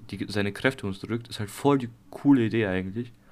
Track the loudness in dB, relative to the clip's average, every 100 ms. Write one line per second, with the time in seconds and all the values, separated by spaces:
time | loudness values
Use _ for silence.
0 | -10 -8 -4 -2 -2 0 -2 -2 -8 -6
1 | -4 -6 -6 -8 -8 0 2 2 0 -12
2 | -18 0 6 6 6 2 0 0 -2 -6
3 | -10 -14 _